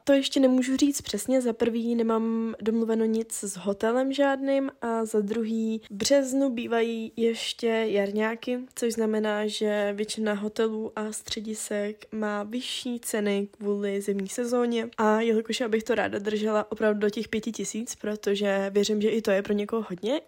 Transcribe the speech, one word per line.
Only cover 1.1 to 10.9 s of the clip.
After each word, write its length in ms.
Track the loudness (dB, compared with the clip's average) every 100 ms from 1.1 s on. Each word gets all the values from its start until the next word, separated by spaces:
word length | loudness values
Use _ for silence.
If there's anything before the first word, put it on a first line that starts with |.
| -6 0 2
za 100 | 2
prvý 420 | 0 0 0 0
nemám 600 | 2 2 2 2 -2 -2 -4
domluveno 420 | 0 0 2 2
nic 400 | 2 0 -2 -6
s 120 | -8 -6
hotelem 560 | -4 0 0 2 0
žádným 580 | 2 2 2 2 0 0 -4
a 220 | -4 -2
za 160 | 0 0
druhý 600 | 0 -2 -2 0 -2 -4 -6
v 40 |
březnu 560 | -4 4 4 4 2 0
bývají 640 | 0 0 0 0 -2 -6 0
ještě 520 | 0 0 -6 -2 0
jarňáky, 920 | 0 2 0 0 0 -2 -2 -4 -6 -6
což 180 | -4 -2
znamená, 540 | 0 0 2 0 0 -2
že 460 | 0 0 2 0 -2
většina 360 | -4 -2 -2
hotelů 600 | -2 -4 -2 -2 -2 -6